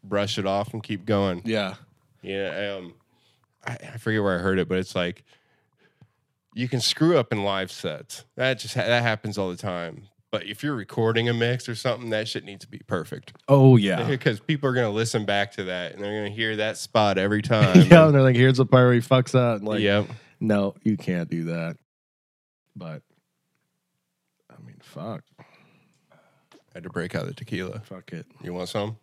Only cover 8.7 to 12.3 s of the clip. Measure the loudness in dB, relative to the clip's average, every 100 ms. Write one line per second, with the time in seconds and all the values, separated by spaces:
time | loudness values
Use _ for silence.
8.7 | -6 0 0 0 -2 -6 -6 -6 -6 -8
9.7 | -8 -8 -12 -20 _ _ -10 -8 -10 -8
10.7 | -8 -8 -2 0 0 0 0 0 -2 -6
11.7 | -6 -4 -6 -4 -4 -4